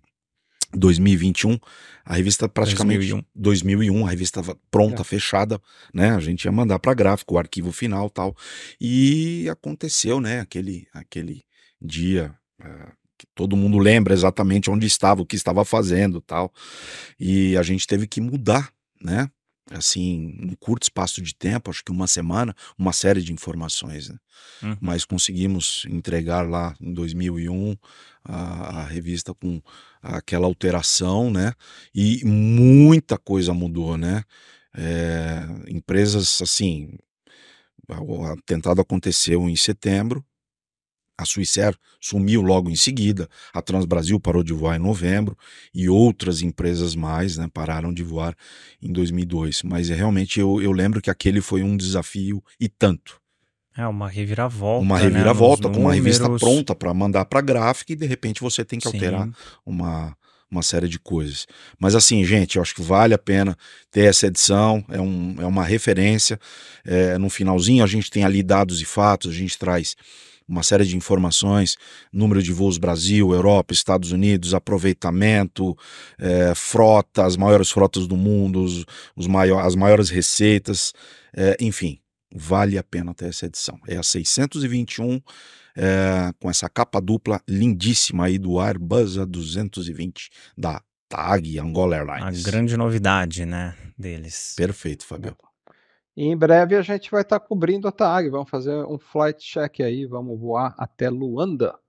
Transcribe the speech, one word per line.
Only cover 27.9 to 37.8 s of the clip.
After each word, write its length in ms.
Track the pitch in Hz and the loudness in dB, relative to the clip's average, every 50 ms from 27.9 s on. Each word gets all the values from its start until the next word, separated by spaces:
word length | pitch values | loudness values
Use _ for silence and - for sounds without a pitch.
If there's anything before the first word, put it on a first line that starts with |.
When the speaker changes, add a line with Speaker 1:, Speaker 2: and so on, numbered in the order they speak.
| - - - - _ _ - | -20 -20 -20 -20 _ _ -16
Speaker 1:
a, 560 | - 87 85 90 87 87 85 78 78 82 80 | -12 -10 -10 -10 -10 -10 -10 -12 -10 -10 -12
a 20 | 78 | -10
revista 500 | 71 82 87 82 85 87 85 - - 90 | -10 -10 -10 -8 -8 -8 -8 -10 -12 -12
com 280 | - - 90 85 80 - _ - - - _ _ _ | -10 -8 -8 -8 -8 -12 _ -20 -20 -20 _ _ _
aquela 460 | - - - - - - - 87 - | -14 -12 -10 -10 -8 -4 -2 0 0
alteração, 840 | 92 85 - - 92 87 85 80 - - - 92 90 95 107 123 123 | 0 0 -2 -2 -2 0 0 0 -2 -2 0 0 0 0 0 0 0
né? 220 | 104 90 95 113 120 - _ - - - - _ - | 0 0 0 -2 -4 -6 _ -20 -20 -20 -20 _ -2
E 300 | 98 101 107 117 127 135 | 0 2 2 2 0 2
muita 920 | 107 104 107 107 110 117 120 123 127 135 143 147 151 160 160 - - 113 | 2 2 4 4 4 6 8 10 10 12 12 12 10 10 6 4 0 -4
coisa 360 | - - - 98 95 90 87 87 | -4 -2 -2 0 0 2 0 0
mudou, 440 | 87 87 85 82 85 82 80 82 | -2 -4 -4 -4 -4 -4 -4 -4
né? 260 | 82 82 87 95 110 107 - _ _ _ _ _ _ _ _ _ | -2 -2 -2 -2 -4 -6 -8 _ _ _ _ _ _ _ _ _
É, 720 | - 80 82 85 85 85 82 82 82 82 80 80 82 87 80 - - - - | -8 -6 -4 -4 -2 -2 -4 -4 -4 -4 -6 -6 -8 -10 -10 -12 -14 -12 -12
empresas, 720 | - 82 - - 92 98 104 104 104 104 92 - - - | -12 -10 -6 0 2 2 2 2 2 0 0 0 -2 -2
assim, 560 | 90 - - - 104 92 82 76 73 - - - _ _ _ _ _ _ _ _ _ _ _ _ _ _ _ _ | -2 -2 -2 0 0 0 -2 -4 -8 -12 -16 -20 _ _ _ _ _ _ _ _ _ _ _ _ _ _ _ _